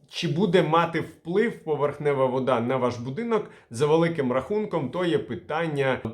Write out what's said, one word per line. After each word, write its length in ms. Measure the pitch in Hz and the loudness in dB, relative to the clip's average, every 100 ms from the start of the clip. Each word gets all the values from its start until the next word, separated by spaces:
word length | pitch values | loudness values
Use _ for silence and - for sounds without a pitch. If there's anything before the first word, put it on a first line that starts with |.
| _ | _
чи 140 | - 170 | -6 -4
буде 340 | 143 202 180 | 0 2 2
мати 380 | 151 165 165 160 | 4 2 2 -2
вплив 640 | - - 165 190 233 - | -6 -10 -4 0 0 -2
поверхнева 640 | 160 139 143 - 147 135 131 | -4 0 0 0 0 2 2
вода 340 | 127 127 120 | 2 2 2
на 160 | 117 131 | 2 0
ваш 200 | 123 113 | 0 -2
будинок? 540 | 120 139 233 220 - - - | -6 -6 -2 -2 -2 -12 -12
За 160 | 117 147 | -2 2
великим 460 | 160 170 165 127 | 4 2 0 0
рахунком, 560 | 123 131 208 208 170 127 | 0 0 -2 -2 -2 -4
то 160 | 170 | -2
є 140 | 180 147 | 0 0
питання 840 | - 113 - 151 165 143 135 117 113 | -2 -8 -6 -4 -2 0 0 0 -4